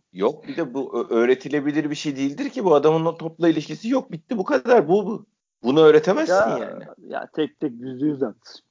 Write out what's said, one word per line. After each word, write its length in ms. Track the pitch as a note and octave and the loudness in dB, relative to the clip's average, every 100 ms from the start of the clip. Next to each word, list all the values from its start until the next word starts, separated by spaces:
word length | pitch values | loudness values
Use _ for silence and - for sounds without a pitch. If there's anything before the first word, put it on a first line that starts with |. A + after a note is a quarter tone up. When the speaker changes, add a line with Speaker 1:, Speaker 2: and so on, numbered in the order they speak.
| _ | _
Speaker 1:
yok 340 | F2+ G#2+ D#3 - | -4 -2 -2 -8
bir 100 | C#3 | -8
de 160 | D3 | -6
bu 260 | C3 C3 A#2 | -6 -6 -6
ö-, 160 | - A2+ | -2 0
öğretilebilir 720 | A#2 C3 C#3+ D3 C#3 D3 D3 | 2 2 -2 -4 -2 -2 -4
bir 60 | C#3+ | -6
şey 200 | D#3 C3+ | -6 -4
değildir 340 | C#3 C#3+ C#4+ | -4 -6 -8
ki. 160 | - F#3+ | -4 2
Bu 100 | D3 | 4
adamın 300 | D3+ D#3+ E3 | 4 2 0
o 120 | E3 | -4
topla 320 | D#3+ D#3+ E3 | -8 -2 0
ilişkisi 400 | D#3 D3+ D#3 A3+ | 0 -2 -8 -4
yok. 220 | C4 - | -4 -4
Bitti 260 | E3 - A#3 | -10 -6 -6
bu 60 | |
kadar. 440 | F#3 C#4+ - A#3+ D3 | 0 0 4 4 4
Bu, 180 | G3 F3+ | 2 0
bu. 200 | A2+ - _ _ _ | -6 -12 _ _ _
Bunu 160 | A2+ D3 | 0 6
öğretemezsin 540 | D#3 D3+ F3 A#3+ D#4+ | 8 8 4 0 2
Speaker 2:
Ya, 240 | F#3 - - | 2 2 -2
Speaker 1:
yani. 260 | - - - - - | -8 -12 -18 -20 -12
Speaker 2:
ya 220 | C#3 - - | -12 -8 -4
tek 240 | D3+ - | -6 -4
tek 120 | D3+ A#2 | -8 -8
yüzde 260 | C3 B2+ D3 | -12 -4 -4
yüz 160 | C3+ | -2
haklısın. 400 | B2+ - - - _ | -4 -6 -20 -20 _